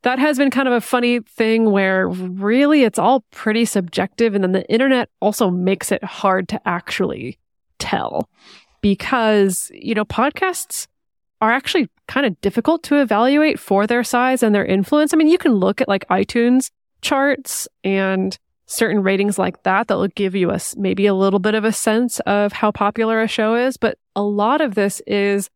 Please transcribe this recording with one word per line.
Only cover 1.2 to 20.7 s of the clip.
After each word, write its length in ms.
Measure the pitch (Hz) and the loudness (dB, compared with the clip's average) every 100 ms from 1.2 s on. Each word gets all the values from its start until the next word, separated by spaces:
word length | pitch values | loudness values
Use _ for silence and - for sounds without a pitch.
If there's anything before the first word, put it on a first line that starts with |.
thing 500 | 226 - 220 226 226 | -4 -2 0 4 4
where 380 | 196 190 190 185 | 2 2 0 -2
really 720 | 185 185 185 196 240 285 302 | -4 -8 -4 0 2 4 4
it's 160 | 240 - | 4 2
all 220 | 175 262 _ | 2 2 _
pretty 340 | - - 220 | -6 -2 0
subjective. 720 | 233 208 180 - 175 - 233 | 0 -2 -4 -4 -6 0 0
And 80 | 202 | 2
then 80 | 185 | 0
the 180 | 190 - | 0 0
internet 400 | 226 269 254 226 _ | 0 2 2 -2 _
also 280 | 202 208 208 | -2 0 0
makes 440 | 180 180 196 - | 0 0 -2 -2
it 100 | 185 | -4
hard 460 | 190 - 196 185 185 | -4 -2 0 0 -2
to 120 | 214 - | -6 -4
actually 720 | 175 - - 180 - 127 - _ _ _ _ | -6 -6 -4 -4 -4 -12 -14 _ _ _ _
tell 500 | - - 58 76 - _ - - _ _ | -6 -4 -4 -6 -6 _ -20 -20 _ _
because, 920 | 202 196 - 254 220 214 196 180 - | 0 0 -2 0 2 2 2 0 -10
you 220 | - - | -12 -6
know, 100 | 214 | -4
podcasts 840 | 214 - 262 - 370 349 - - - _ _ _ _ _ | -4 -2 -2 0 -4 -4 -8 -12 -12 _ _ _ _ _
are 120 | 220 | 0
actually 360 | 247 - 370 233 _ - | 0 0 -2 -2 _ -6
kind 180 | - 277 | -2 0
of 140 | 170 | 0
difficult 420 | 196 214 233 320 | -2 0 0 -2
to 180 | - 285 | 0 0
evaluate 600 | 269 208 240 285 311 - | 2 2 2 4 2 0
for 260 | - 196 214 | 0 0 2
their 160 | 240 | 0
size 400 | 233 247 254 262 | 0 0 0 2
and 100 | 226 | 2
their 120 | 208 | 2
influence. 500 | - 190 190 294 302 | 2 0 2 2 2
I 20 | 320 | 2
mean, 120 | 311 | 4
you 100 | 349 | 4
can 160 | 320 | 2
look 260 | 214 190 208 | 2 2 0
at, 60 | - | 0
like, 180 | 196 - | 0 0
iTunes 640 | 185 208 233 233 254 - _ _ _ | -2 0 0 2 2 0 _ _ _
charts 680 | - 277 277 277 269 - - _ | -2 0 2 0 -6 -10 -10 _
and 520 | - 196 190 190 190 - _ _ _ | -2 0 0 -2 -4 -6 _ _ _
certain 380 | - 226 208 | -2 0 0
ratings 340 | 190 196 202 196 | 0 0 0 0
like 240 | 185 180 | -4 -2
that, 240 | - 190 233 | -2 -2 0
that 100 | 202 | -2
will 120 | 196 | -2
give 260 | - 196 | -2 -4
you 160 | 190 175 | 0 -2
a 40 | |
s-, 220 | 196 - | -2 -6